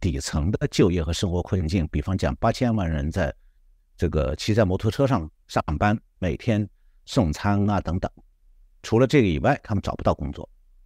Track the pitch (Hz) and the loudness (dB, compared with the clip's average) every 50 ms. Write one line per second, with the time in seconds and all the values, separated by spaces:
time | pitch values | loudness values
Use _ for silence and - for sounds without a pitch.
0 | - 92 73 67 - - - 85 73 87 107 - - 143 - - 143 95 87 90 | -2 -2 -2 -2 -4 -4 -2 0 0 0 0 -2 -2 -2 2 4 4 4 4 2
1 | 78 82 85 - - 95 85 90 87 - - 95 87 78 85 104 78 80 - 80 | 0 -2 -2 -2 -2 0 0 -2 -2 -2 -2 -2 0 0 0 0 0 0 -2 -4
2 | 71 - 92 95 - 78 64 - - 117 110 - - - 113 110 92 82 80 76 | -2 -2 -2 -2 0 -2 -2 0 0 -2 0 0 0 0 0 0 0 0 -2 -2
3 | 71 78 - 98 85 67 - - - - _ _ _ _ _ _ _ _ _ - | -2 -2 -2 -2 -2 -2 -4 -8 -14 -20 _ _ _ _ _ _ _ _ _ -4
4 | - 87 80 78 69 65 69 - - - 107 107 110 90 90 95 - 110 - - | -2 -2 0 0 -2 -2 -2 -4 -2 0 2 2 2 2 0 0 -2 -2 0 0
5 | 139 127 127 92 80 78 - _ _ - - - - - 78 73 - 104 107 110 | 0 2 0 0 -2 -6 -10 _ _ -6 -4 -4 -2 -2 -2 0 2 2 2 0
6 | - _ _ _ - 92 69 - - - 110 104 107 101 - _ _ _ _ _ | -4 _ _ _ -4 -4 -4 -2 -2 -2 0 0 -2 -4 -8 _ _ _ _ _
7 | _ - - - 107 80 76 - - 104 101 101 101 101 104 92 - - 80 92 | _ -4 0 0 2 2 0 -2 -2 0 0 2 2 2 0 0 -2 -2 -4 -4
8 | - - - - - _ _ _ _ _ _ - - _ _ _ - - - 113 | -4 -6 -8 -12 -20 _ _ _ _ _ _ -20 -20 _ _ _ -4 0 2 4
9 | 131 127 - 151 117 98 82 69 65 117 143 - - - - 95 - - - - | 4 6 6 4 4 4 2 2 0 0 0 -2 -2 -4 -4 -2 -2 -4 -6 -2
10 | - - - - 73 69 71 - - - - _ _ _ _ - - | 0 0 0 0 -2 -6 -8 -10 -14 -16 -18 _ _ _ _ -20 -20